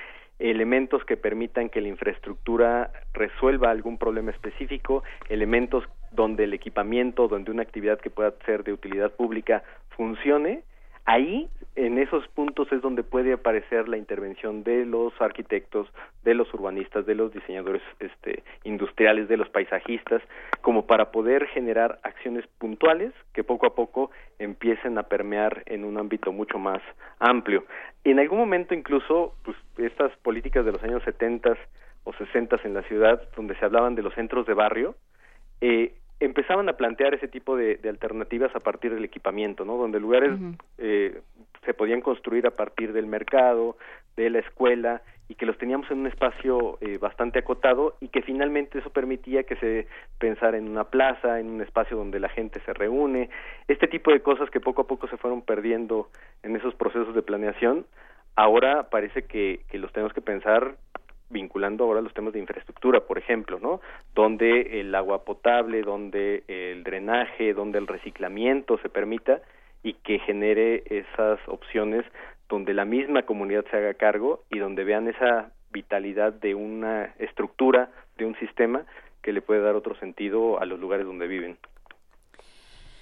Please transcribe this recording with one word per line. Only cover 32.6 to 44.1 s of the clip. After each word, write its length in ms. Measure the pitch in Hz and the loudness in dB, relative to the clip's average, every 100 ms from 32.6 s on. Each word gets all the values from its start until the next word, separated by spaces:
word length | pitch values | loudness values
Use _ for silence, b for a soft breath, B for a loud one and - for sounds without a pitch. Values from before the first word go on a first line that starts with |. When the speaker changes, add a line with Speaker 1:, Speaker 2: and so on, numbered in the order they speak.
Speaker 1:
en 100 | 107 | 0
la 80 | 98 | -4
ciudad, 400 | 95 107 110 120 - - | -2 6 6 6 2 -10
donde 180 | 107 98 | -8 -2
se 80 | |
hablaban 300 | 104 113 123 | 2 4 4
de 80 | 117 | 2
los 120 | 104 | -4
centros 320 | - 113 123 113 | -4 -4 -2 0
de 80 | |
barrio, 420 | 104 107 110 143 254 _ b b b b - | 2 2 2 -2 -4 _ b b b b -2
eh, 340 | 123 117 117 - - - | 2 4 2 -4 -16 -4
empezaban 500 | 139 131 139 185 196 | -2 0 2 2 2
a 60 | |
plantear 400 | - 117 117 139 | 0 -2 2 0
ese 140 | 139 135 | 0 -4
tipo 280 | 127 - 131 | -10 -2 0
de, 200 | 113 104 | 2 0
de 120 | 110 | -2
alternativas 640 | 104 110 110 107 120 131 120 | -6 -6 -6 -6 -2 0 0
a 40 | |
partir 340 | - 123 120 | -4 -2 -4
del 100 | 113 | -4
equipamiento, 600 | 104 - 98 101 107 98 | -6 -6 -4 -2 -4 -4
¿no? 120 | 98 120 | -4 -2
Donde 240 | 117 107 | -2 -2
lugares, 320 | 107 127 139 | 4 4 4
Speaker 2:
Ujú. 220 | 190 180 170 - - | 0 -6 -10 -16 -8
Speaker 1:
eh, 420 | 113 104 98 - - - - - | 0 2 0 -4 -18 -20 -20 -12
se 100 | - | -6
podían 260 | - 107 120 | 0 2 0
construir 460 | 131 123 - 120 120 | 0 -4 0 2 2
a 60 | |
partir 400 | - 104 - 110 | 2 -6 -4 -4
del 140 | 110 107 | -2 -2
mercado, 720 | 107 107 135 127 117 117 - B B - | -4 0 4 6 6 0 -4 B B -14